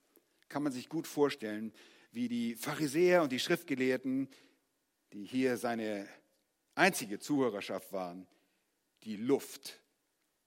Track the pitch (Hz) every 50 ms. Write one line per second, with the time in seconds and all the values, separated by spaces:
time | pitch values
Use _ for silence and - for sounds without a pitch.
0 | _ _ _ _ _ _ _ _ _ - - 143 147 147 123 123 117 - - 165
1 | 160 - - 151 147 139 139 - 110 107 107 107 110 110 - - - - - -
2 | - _ - 117 123 113 120 120 117 117 117 - - 143 151 - 156 139 123 160
3 | 180 180 180 180 160 135 131 123 - - 175 165 - - 139 123 127 131 127 123
4 | - 131 127 135 139 131 - - - _ _ _ _ _ _ _ _ _ _ _
5 | _ _ - 104 101 - 123 131 131 127 123 104 - 120 117 113 110 107 104 101
6 | 98 101 - - _ _ _ _ _ _ _ _ _ _ - - 165 196 - -
7 | 139 98 104 98 - - 147 139 131 120 101 101 95 - 104 92 - - - 95
8 | 92 87 87 92 90 _ _ _ _ _ _ _ _ _ _ _ _ _ _ _
9 | - 110 107 98 113 127 139 120 - - - - - - - - _ _ _ _
10 | _ _ _ _ _ _ _ _ _